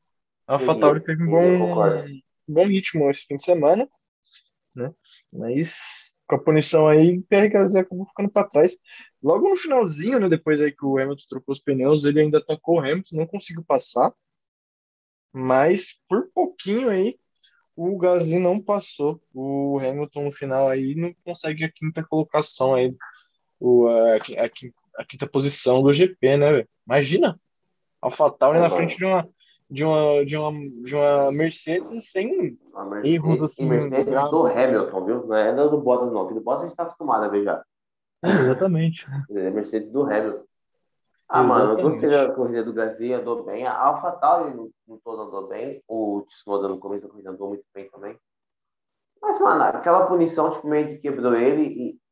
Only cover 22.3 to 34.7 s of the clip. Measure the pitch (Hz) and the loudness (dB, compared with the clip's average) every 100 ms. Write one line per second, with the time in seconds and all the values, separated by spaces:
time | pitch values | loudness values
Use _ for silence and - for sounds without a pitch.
22.3 | 151 151 - 131 131 127 127 - - _ | -2 -2 -2 2 2 0 -2 -16 -20 _
23.3 | _ _ _ 123 123 117 117 113 110 - | _ _ _ 4 4 6 4 4 2 0
24.3 | 110 113 - 123 - _ - 120 131 143 | -4 -4 -4 -20 -20 _ -16 -16 -10 -4
25.3 | 139 139 143 127 127 139 143 185 - 127 | -2 -2 0 2 4 4 4 2 2 2
26.3 | 143 143 143 - _ - 135 135 180 294 | 4 4 2 0 _ 0 0 2 2 0
27.3 | - _ _ _ _ _ _ 127 - 147 | -2 _ _ _ _ _ _ -8 0 0
28.3 | - 135 160 170 175 165 175 185 185 165 | 4 4 4 2 2 -2 -2 -2 -2 -2
29.3 | _ _ _ _ 135 156 156 151 147 139 | _ _ _ _ -4 0 2 4 2 0
30.3 | 151 151 151 143 120 123 147 143 143 139 | -2 -4 -6 -12 -14 -6 0 2 2 2
31.3 | 143 160 - 160 175 170 226 - 190 226 | 0 -2 -4 -6 -6 -6 -12 -8 -6 -4
32.3 | 370 151 120 _ 95 95 104 131 170 156 | -4 -4 -8 _ -16 -12 -6 -2 0 0
33.3 | - - - 147 120 143 131 - 131 147 | 0 -2 -4 -2 0 0 -2 0 0 0
34.3 | 156 - 117 127 | 2 2 2 2